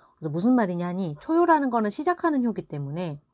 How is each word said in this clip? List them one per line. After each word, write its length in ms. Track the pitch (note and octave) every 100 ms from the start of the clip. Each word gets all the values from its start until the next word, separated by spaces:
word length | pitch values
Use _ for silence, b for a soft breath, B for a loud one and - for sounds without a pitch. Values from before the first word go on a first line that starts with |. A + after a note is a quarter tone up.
| b b
그래서 140 | D#3
무슨 240 | D#3+ A3
말이냐니, 600 | B3+ G3 F3 F3 F3+ F3+ D3
초효라는 520 | - E4 E4+ C#4 C4+
거는 200 | A#3 G#3
시작하는 540 | G#3 D#4 F4 E4+ C#4+
효기 180 | A#3+ F3
때문에 580 | - D3 C#3 D#3 F3+ C#3+ _